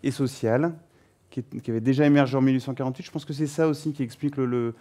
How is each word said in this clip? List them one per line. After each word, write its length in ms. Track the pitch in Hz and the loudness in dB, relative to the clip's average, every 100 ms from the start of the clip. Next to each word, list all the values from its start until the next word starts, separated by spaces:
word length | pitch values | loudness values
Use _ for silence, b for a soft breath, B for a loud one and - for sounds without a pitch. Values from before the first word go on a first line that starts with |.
et 80 | 135 | -4
sociale, 640 | 131 131 - 113 123 170 160 _ b b b _ | -2 -4 -2 0 2 0 -4 _ b b b _
qui 100 | 131 | -12
est, 200 | - - | -10 -10
qui 120 | - | -4
avait 80 | 113 | -2
déjà 260 | 123 135 147 | 2 4 6
émergé 300 | 143 131 131 | 6 4 4
en 40 | |
mille 140 | 131 | 2
huit 60 | 131 | 2
cent 120 | 135 | -2
quarante-huit. 300 | 131 131 127 | -6 -6 -6
Je 80 | - | -10
pense 140 | 156 | -10
que 80 | 147 | -8
c'est 160 | 143 147 | -6 -4
ça 180 | 156 160 | 0 0
aussi 260 | 147 156 | 0 -4
qui 120 | 143 | -4
explique 320 | 120 - 143 135 | -6 -4 -6 -2
le, 100 | 123 | -2
le, 280 | 123 117 - | 0 -2 -6